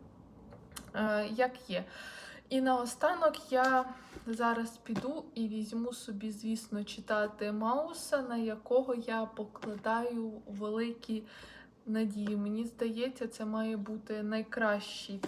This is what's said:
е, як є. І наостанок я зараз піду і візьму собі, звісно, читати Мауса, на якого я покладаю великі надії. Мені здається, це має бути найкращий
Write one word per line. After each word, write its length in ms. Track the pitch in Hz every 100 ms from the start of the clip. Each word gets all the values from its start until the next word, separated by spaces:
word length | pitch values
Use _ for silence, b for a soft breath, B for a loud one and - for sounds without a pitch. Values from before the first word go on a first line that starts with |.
| - - - - - - - - -
е, 320 | - 214 208 208
як 400 | 220 254 254 -
є. 140 | 180 185 B B B B B -
І 120 | 262
наостанок 920 | 262 254 240 - 302 359 320 302 -
я 320 | 254 262 262 254 254 B B -
зараз 440 | 226 233 226 226
піду 540 | - - 226 254 311 -
і 140 | - 220
візьму 440 | 214 208 226 240
собі, 380 | 240 - 202 220
звісно, 540 | 208 220 220 - 208
читати 680 | 208 - 196 214 208 208 208
Мауса, 720 | 208 220 262 320 339 - 285
на 140 | 254 233
якого 580 | 226 214 - 247 262
я 300 | 240 233 226
покладаю 1080 | 220 - 208 - 220 208 220 226 240 233 226 214 -
великі 760 | 202 214 220 233 233 - 220 214 B B B B - -
надії. 500 | 220 220 208 208 208
Мені 280 | 202 214
здається, 640 | 233 - 233 220 247 254 233
це 160 | -
має 320 | 214 220 220 220
бути 460 | 202 220 214 214
найкращий 960 | 214 220 220 - 220 208 202 - - 196